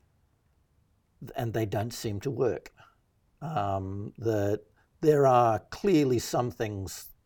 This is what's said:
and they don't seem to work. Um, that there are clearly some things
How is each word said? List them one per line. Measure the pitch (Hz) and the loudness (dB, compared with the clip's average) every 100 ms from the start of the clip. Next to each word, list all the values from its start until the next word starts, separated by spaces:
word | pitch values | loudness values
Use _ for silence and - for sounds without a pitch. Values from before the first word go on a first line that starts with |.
| _ _ _ _ _ _ _ _ _ _ _ - 117 - | _ _ _ _ _ _ _ _ _ _ _ -20 -10 -6
and | 117 | -2
they | 110 107 | -2 -2
don't | 104 117 | -2 -4
seem | - 117 104 | -6 -6 -6
to | 139 | -4
work. | 123 123 - - - - _ _ _ _ - | 0 0 -2 -8 -20 -20 _ _ _ _ -14
Um, | 151 156 101 98 95 98 107 - | -6 -4 -2 -2 -4 -8 -10 -6
that | 113 107 101 107 - _ _ _ | -2 0 0 -2 -6 _ _ _
there | 156 147 139 | 2 6 6
are | 123 117 107 - | 6 4 2 -4
clearly | - 202 160 139 120 | -4 2 4 4 0
some | - 151 120 | 0 -2 -2
things | - 107 101 92 - - - | -4 -6 -6 -8 -12 -16 -20